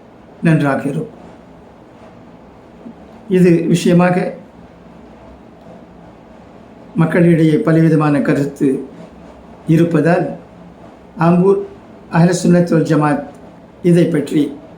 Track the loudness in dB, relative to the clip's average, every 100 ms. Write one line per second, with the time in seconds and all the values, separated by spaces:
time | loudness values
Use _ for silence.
0 | -20 -20 -20 -6 -2 0 0 -4 -6 -8
1 | -10 -16 -20 -20 -20 -20 -20 -20 -20 -20
2 | -20 -20 -20 -20 -20 -20 -20 -20 -20 -20
3 | -20 -20 -4 2 4 2 2 0 2 2
4 | 2 0 -4 -10 -20 -20 -20 -20 -20 -20
5 | -20 -20 -20 -20 -20 -20 -20 -20 -20 -20
6 | -20 -20 -20 -20 -20 -20 -20 -20 -12 -4
7 | -2 2 2 4 2 2 0 2 2 2
8 | 0 0 0 -2 -4 -2 -2 -2 -8 -18
9 | -20 -20 -20 -20 -20 -16 -2 0 2 0
10 | 0 0 -2 -10 -18 -20 -20 -20 -20 -20
11 | -20 -4 0 2 2 0 -4 -16 -20 -20
12 | -6 0 2 2 2 2 2 0 0 0
13 | 0 -4 -8 -18 -20 -20 -20 -6 0 2
14 | 2 -2 -4 -4 -4 -6 -20